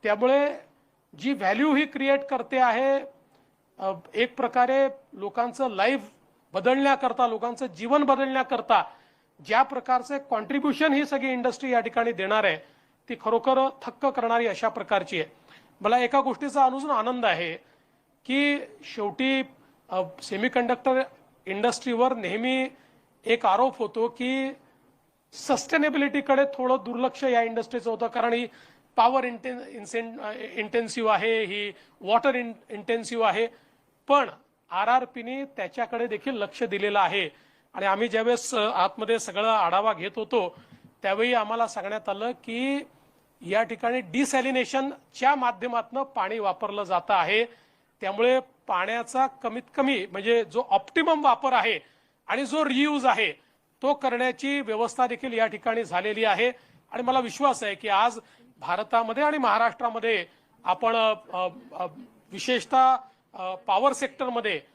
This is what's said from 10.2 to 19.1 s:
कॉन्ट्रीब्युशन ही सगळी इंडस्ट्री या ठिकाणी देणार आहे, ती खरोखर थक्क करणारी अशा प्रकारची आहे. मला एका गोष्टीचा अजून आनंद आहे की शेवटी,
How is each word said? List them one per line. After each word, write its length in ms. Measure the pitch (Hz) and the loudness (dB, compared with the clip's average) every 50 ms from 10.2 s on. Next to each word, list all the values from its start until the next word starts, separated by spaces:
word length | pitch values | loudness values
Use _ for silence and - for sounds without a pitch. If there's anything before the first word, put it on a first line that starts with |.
| 277 - | -4 -2
कॉन्ट्रीब्युशन 600 | 247 220 214 - 277 277 277 294 277 - 311 311 277 | -4 -4 -2 0 -2 0 2 0 2 4 4 4 4
ही 120 | 285 294 | 2 2
सगळी 280 | 277 285 277 233 269 254 | 0 -2 -2 -2 -2 -4
इंडस्ट्री 400 | 247 247 254 240 - - 262 247 | 0 -2 -2 -2 -2 -4 0 0
या 80 | 233 | 0
ठिकाणी 320 | 226 226 233 233 233 233 208 | 0 0 -2 0 0 0 -2
देणार 320 | 170 190 190 214 220 214 | -2 -2 0 2 2 4
आहे, 120 | 196 156 156 - - _ _ _ _ _ _ _ _ | 2 0 0 -6 -16 _ _ _ _ _ _ _ _
ती 60 | - - | -12 -6
खरोखर 480 | - 220 220 233 233 269 262 262 262 269 269 - - | -2 0 0 2 2 4 4 4 4 2 0 -6 -14
थक्क 240 | - 240 - - | -14 -10 -2 -2
करणारी 400 | 269 262 - 226 233 233 233 240 | -2 0 0 0 2 2 2 2
अशा 220 | 226 190 - - 226 | 0 -2 0 -2 -2
प्रकारची 520 | 220 233 196 - 214 196 185 - - 170 | -2 -4 -4 0 0 0 0 -2 -4 -4
आहे. 100 | 156 - - _ _ _ - - _ _ _ _ | -4 -6 -8 _ _ _ -20 -20 _ _ _ _
मला 180 | 190 208 233 247 | -4 0 0 0
एका 220 | 247 233 247 277 | 0 2 2 2
गोष्टीचा 440 | 269 262 240 - 285 285 - 277 269 | 0 0 -2 -4 -6 -4 2 2 2
अजून 260 | 262 254 269 269 302 | 2 2 -2 -4 -2
आनंद 340 | 285 226 214 240 254 247 233 | -2 -2 0 -2 -2 0 0
आहे 320 | 214 175 160 175 165 165 - _ _ _ _ _ _ _ _ _ _ _ _ _ | 0 0 0 -2 -6 -8 -10 _ _ _ _ _ _ _ _ _ _ _ _ _
की 340 | - 254 277 285 285 285 285 - - - - - | -4 -2 0 2 2 0 -2 -4 -12 -16 -20 -20
शेवटी, 580 | - - - 208 208 | -16 -8 -6 -6 -6